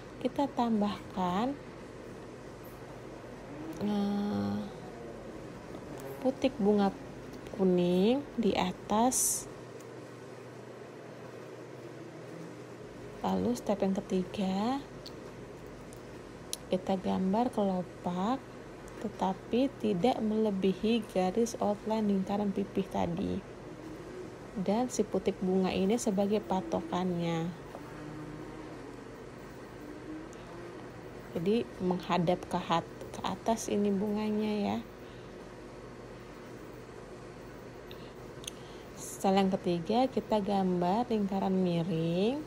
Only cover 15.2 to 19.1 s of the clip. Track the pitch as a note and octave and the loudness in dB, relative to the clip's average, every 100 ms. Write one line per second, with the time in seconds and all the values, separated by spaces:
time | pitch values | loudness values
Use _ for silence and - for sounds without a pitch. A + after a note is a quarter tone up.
15.2 | - - - - - - - - - - | -12 -12 -12 -12 -14 -14 -12 -14 -12 -12
16.2 | - - - - - F#3 - F#3+ G3 F#3+ | -14 -14 -10 -10 0 0 2 0 2 2
17.2 | F#3+ G#3 B3 A3+ G3+ F#3 F3 - F3+ F3+ | 4 4 4 4 2 2 -2 -6 -2 0
18.2 | G3+ C4+ - - - - - - G#3 | 0 0 -4 -14 -14 -14 -12 -8 -6